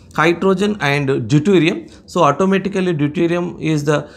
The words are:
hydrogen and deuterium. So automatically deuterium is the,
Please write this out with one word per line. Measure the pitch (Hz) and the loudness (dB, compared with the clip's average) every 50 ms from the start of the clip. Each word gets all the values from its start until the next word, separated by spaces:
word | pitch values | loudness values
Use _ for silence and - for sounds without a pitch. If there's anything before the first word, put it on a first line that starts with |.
| - - - | -20 -8 -2
hydrogen | - 151 170 170 170 190 190 190 185 202 208 208 208 | 0 2 2 2 2 2 0 2 2 0 -2 -2 -2
and | 143 139 139 143 143 135 | -2 0 0 0 0 -2
deuterium. | 135 139 127 107 131 151 147 202 196 175 151 165 - - - - - - - | -2 -2 -2 0 0 2 2 4 4 4 4 2 0 -4 -6 -14 -20 -20 -14
So | - - 180 165 | -6 0 2 2
automatically | 143 143 - 190 190 190 196 190 190 190 196 185 180 175 | 2 2 2 2 0 0 0 -2 -2 -4 -2 -2 -2 -2
deuterium | 147 147 147 147 175 170 170 170 175 175 175 165 - - | 0 -2 -2 -2 0 -2 0 0 -2 -4 -6 -8 -6 -4
is | 156 160 151 143 | -2 -2 0 0
the, | 151 151 143 - - - | 0 0 0 -2 -6 -14